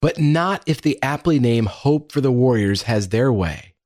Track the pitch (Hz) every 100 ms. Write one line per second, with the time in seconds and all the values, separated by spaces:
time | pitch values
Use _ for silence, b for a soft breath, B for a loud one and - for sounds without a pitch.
0 | 147 - 147 156 175 196 - 151 151 139
1 | 131 143 - 151 120 117 107 - 139 151
2 | 147 147 135 123 127 117 101 98 - 110
3 | 98 110 131 113 85 76 - _